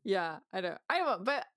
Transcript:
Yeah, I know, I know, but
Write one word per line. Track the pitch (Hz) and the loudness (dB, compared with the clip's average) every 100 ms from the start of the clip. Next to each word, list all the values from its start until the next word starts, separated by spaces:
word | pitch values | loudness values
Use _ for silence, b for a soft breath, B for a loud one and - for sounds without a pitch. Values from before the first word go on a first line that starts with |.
Yeah, | 220 190 165 156 - | 0 0 0 -4 -6
I | 190 | -4
know, | 180 156 - | -4 -4 0
I | 339 | 2
know, | 330 233 | 2 2
but | 220 285 - | 0 0 -2